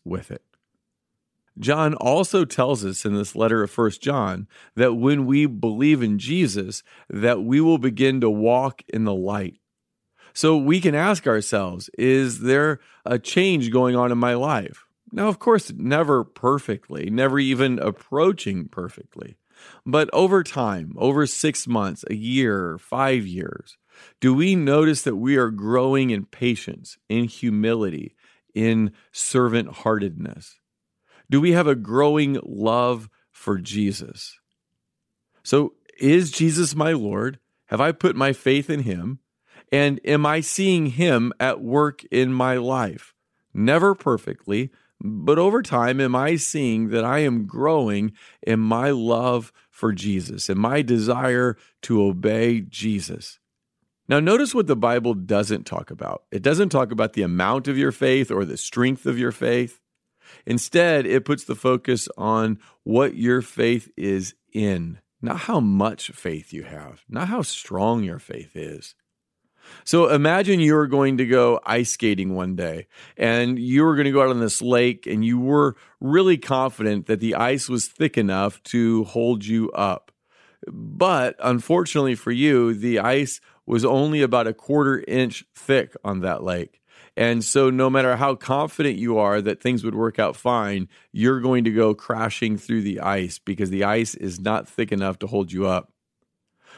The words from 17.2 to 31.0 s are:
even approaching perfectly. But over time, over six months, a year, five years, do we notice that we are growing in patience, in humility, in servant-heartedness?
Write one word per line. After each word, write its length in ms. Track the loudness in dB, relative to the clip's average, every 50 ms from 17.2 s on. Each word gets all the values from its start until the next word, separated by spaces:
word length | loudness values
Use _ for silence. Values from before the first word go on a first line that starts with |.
| 0 2 2 0
even 400 | 0 0 0 0 0 0 0 -2
approaching 880 | -2 -4 -4 -6 -10 _ -2 2 2 2 0 -2 -6 -6 -6 -6 -8
perfectly. 720 | -10 -10 -12 -12 -12 -14 -18 -20 _ _ -18 -18 -18 -20 _ _ _ _ _ -20 -20 -20 -16 _
But 280 | -2 0 0 0 2 2
over 300 | 2 4 4 4 2 2
time, 500 | 0 -4 -4 -2 -2 -2 -4 -8 -10 -6
over 300 | 0 0 2 2 2 0
six 420 | 0 -2 -2 -2 -2 -2 -2 -6
months, 380 | -2 -2 -2 -2 -2 -6 -8 -10
a 60 | -10 -8
year, 640 | -8 -6 -2 0 2 2 2 0 0 -4 -6 -8
five 480 | -12 -10 -8 -4 -2 0 0 0 0 -2
years, 540 | -4 -6 -8 -8 -8 -10 -14 -16 -20 _ _ _ _ _ -20 -20 -20 _ _
do 100 | 2 2
we 240 | 4 4 4 2 2
notice 460 | 2 2 2 4 4 4 4 2 0
that 140 | -2 -4 -4
we 220 | -2 0 2 2
are 120 | 2 2 0
growing 640 | -2 -4 -2 0 0 2 2 2 2 2 2 0
in 140 | 0 -2 -4
patience, 720 | -8 -8 -2 -2 -2 -2 -2 -6 -12 -14 -14 -18 -20 -20 _ _ _
in 140 | -2 -2 -2
humility, 920 | -2 -6 -4 -4 -2 0 0 0 0 0 0 -2 -4 -4 -8 -12 -14 -16 _ _ _ _ _ _ _ _
in 380 | 0 0 2 2 2 0 0 -2 _ _ _
servant-heartedness? 1500 | _ -8 -8 -2 0 2 2 2 0 -2 -2 -4 -12 -6 -2 -2 -2 0 -2 -6 -6 -8 -12 -12 -12 -16 -20 -20 _ _ _ _ _ _ _ _ _ _